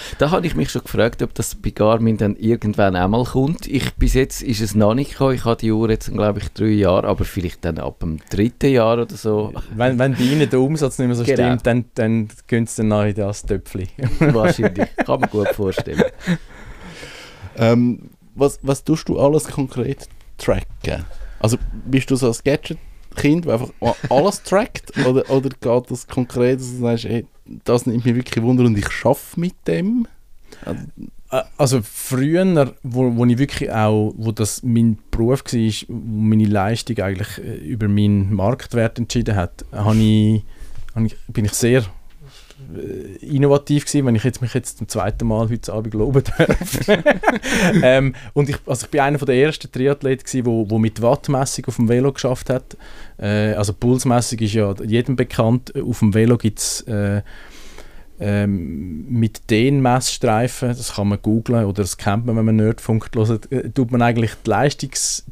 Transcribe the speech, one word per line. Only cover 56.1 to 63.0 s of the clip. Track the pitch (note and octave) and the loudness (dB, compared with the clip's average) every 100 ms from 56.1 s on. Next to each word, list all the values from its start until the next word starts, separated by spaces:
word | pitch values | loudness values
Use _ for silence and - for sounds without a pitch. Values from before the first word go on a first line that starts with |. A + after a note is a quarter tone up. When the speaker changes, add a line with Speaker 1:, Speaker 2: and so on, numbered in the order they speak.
Speaker 2:
Velo | G2+ A2+ A#2 | 4 4 4
gibt's, | A2+ - - - | 2 -2 -6 -6
äh, | - G#2+ G2+ G2+ - - - - - - - - - - | -6 -2 0 -2 -4 -12 -20 -18 -18 -18 -18 -18 -18 -8
ähm, | G2+ G2+ G2+ G2 E2 - F2+ D#2 - | -2 0 0 0 -4 -8 -8 -8 -4
mit | A#2+ A2+ - - | 0 0 -2 0
den | G#2+ B2+ C#3+ | 2 4 4
Messstreifen, | B2+ B2+ - - B2 G#2+ B2 - B2 | 4 2 0 -2 0 2 0 -2 -4
das | A#2+ A2+ | -4 -6
kann | - G2+ | -2 0
man | G2+ | 0
googlen | - A2+ A2+ A#2 G#2 | 0 0 2 0 0
oder | G2 | 0
das | F#2 - | -2 -2
kennt | - G#2 A#2+ | -2 -2 0
man, | A2+ | 0
wenn | A2 | 2
man | A2 | 4
Nerdfunk | G#2+ A2 - A2 | 2 0 0 -2